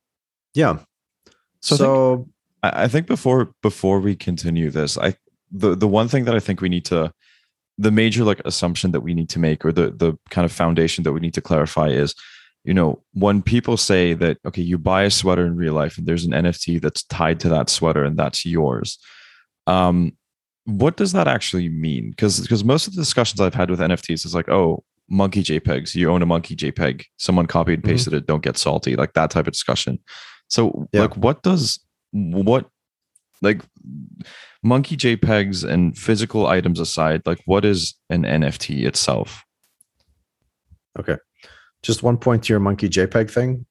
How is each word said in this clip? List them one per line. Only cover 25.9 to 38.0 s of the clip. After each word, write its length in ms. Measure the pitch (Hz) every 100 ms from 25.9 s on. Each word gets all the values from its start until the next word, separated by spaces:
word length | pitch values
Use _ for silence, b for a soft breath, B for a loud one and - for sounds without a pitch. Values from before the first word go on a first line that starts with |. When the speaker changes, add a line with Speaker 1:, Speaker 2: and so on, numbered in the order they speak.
Speaker 2:
you 160 | 90 85
own 120 | 87
a 40 | 85
monkey 300 | 85 82 80
J 160 | 73
peg, 340 | - 76 65 - -
someone 300 | - 90 85
copied 260 | 87 82
and 100 | 82
Speaker 1:
Mm-hmm. 80 | -
Speaker 2:
pasted 220 | - -
it, 140 | 76 -
don't 160 | 78
get 140 | 71 -
salty," 380 | - 73 - 62
like, 180 | 73
that 160 | - 80
type 160 | 85 73
of 60 |
discussion. 480 | - - - - 64 _ B B B B
So 400 | - 113 - -
Speaker 1:
Yeah. 80 | 104
Speaker 2:
like, 160 | 107 -
what 260 | 107 151
does, 360 | 185 185 113 - _ _ _
what, 580 | 104 90 90 98 127 - _ _ _ _ _ _ -
like, 200 | 98 170 - _ - 71 65 - - B B B
monkey 320 | 110 127 135 143
J 220 | 123 113
pegs 480 | - 107 98 92 90
and 320 | 80 87 -
physical 500 | - 110 113 110 85
items 320 | 92 90 85
aside, 440 | 82 - 78 80 -
like, 160 | 82 -
what 200 | 98 104
is 300 | 98 80 -